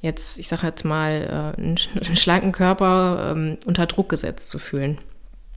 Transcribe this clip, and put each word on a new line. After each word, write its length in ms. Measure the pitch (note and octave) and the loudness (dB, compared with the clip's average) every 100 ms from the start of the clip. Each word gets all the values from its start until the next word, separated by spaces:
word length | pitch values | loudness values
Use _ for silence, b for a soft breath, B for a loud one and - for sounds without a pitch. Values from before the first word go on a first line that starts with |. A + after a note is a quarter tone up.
jetzt, 360 | E3 - - - | -4 -2 -4 -4
ich 100 | - | -4
sag 160 | E3+ | -2
jetzt 220 | E3 - D#3+ | -2 -2 0
mal, 680 | D#3 D#3 D3+ - D3+ D3+ - | 0 2 0 -2 -2 -2 -2
äh, 40 | |
einen 160 | E3 E3+ | 0 2
sch-, 280 | - G3 F3 | 0 -2 0
einen 100 | E3+ | 2
schlanken 360 | - F3+ F#3+ | 4 4 2
Körper, 800 | F3+ F#3 F#3+ F#3+ F#3 F3+ F3+ - D#3+ | 4 4 4 4 4 4 0 0 -2
ähm, 220 | D#3 D#3+ - | -2 -2 0
unter 220 | F3 E3+ | 0 2
Druck 220 | - G3 | 0 0
gesetzt 400 | D#3+ D#3+ D#3+ - | 0 -2 -6 -8
zu 100 | D3 | -8
fühlen. 400 | - C#3+ C#3+ D3 - - - - - | -4 -2 -2 -2 -6 -16 -18 -18 -16